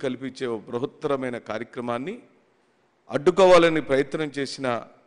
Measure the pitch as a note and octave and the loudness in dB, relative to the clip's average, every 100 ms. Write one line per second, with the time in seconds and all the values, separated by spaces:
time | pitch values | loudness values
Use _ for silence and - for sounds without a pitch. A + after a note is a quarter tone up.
0 | C#3 A#2+ C3 B2+ B2+ A2 G2 A#2 C#3 - | -8 -8 -10 -10 -8 -8 -8 -8 -8 -6
1 | D3+ C#3 B2+ A#2 - G#2+ A#2 C3 A#2+ A#2+ | -4 -4 -4 -10 -8 -10 -10 -10 -6 -6
2 | D3 B3 - _ _ _ _ _ _ _ | -8 -12 -18 _ _ _ _ _ _ _
3 | - C3 D3 F3 F#3 F3 E3 D#3+ D3 C3+ | -8 -2 0 6 8 8 6 2 0 0
4 | C#3+ D#3+ D3+ C#3+ C3+ - C3 A#2 - _ | 0 -4 -6 -6 -8 -6 -4 -4 -8 _